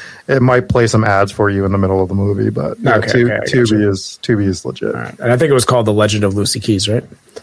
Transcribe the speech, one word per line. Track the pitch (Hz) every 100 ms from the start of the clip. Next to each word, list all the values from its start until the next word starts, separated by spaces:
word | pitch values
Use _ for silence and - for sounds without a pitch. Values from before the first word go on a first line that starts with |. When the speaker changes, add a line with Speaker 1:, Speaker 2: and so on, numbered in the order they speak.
| - - -
Speaker 1:
it | 135
might | 127 123 -
play | 127 113
some | 110 107
ads | 98 101
for | - 104
you | 98 98
in |
the | 98
middle | 95 95
of | 95
the | 98
movie, | 101 101 107
but | 104 - -
yeah, | 226 113
Speaker 2:
Okay, | 107
Speaker 1:
Tu-, | 123 120
Speaker 2:
okay, | 107
I |
Speaker 1:
Tubi | - 131 117
Speaker 2:
gotcha. | 107 104
Speaker 1:
is, | 98 - -
Tubi | - 110 98
is | 90 -
legit. | - 53 60
Speaker 2:
All |
right. | 57 -
And | 117
I | 123
think | 156
it | 135
was | 117
called | 127 110
The |
Legend | 104 107 104 101
of | 101
Lucy | 98 -
Keys, | - 101 95
right? | 113 - - _ -